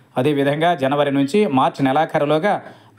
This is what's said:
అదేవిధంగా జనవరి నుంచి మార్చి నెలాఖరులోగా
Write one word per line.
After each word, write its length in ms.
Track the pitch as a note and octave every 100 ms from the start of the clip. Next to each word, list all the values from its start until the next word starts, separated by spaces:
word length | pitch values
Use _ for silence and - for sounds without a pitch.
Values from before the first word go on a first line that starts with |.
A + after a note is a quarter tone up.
| _ C3+
అదేవిధంగా 560 | C#3 C#3 C#3 D3+ E3
జనవరి 360 | C#3 C3 D3 C#3+
నుంచి 360 | C#3 C#3 G#3 G#3
మార్చి 380 | B2+ D#3+ -
నెలాఖరులోగా 800 | C3+ C#3+ D#3+ D#3+ D3 D#3 G3+ D3+ - - -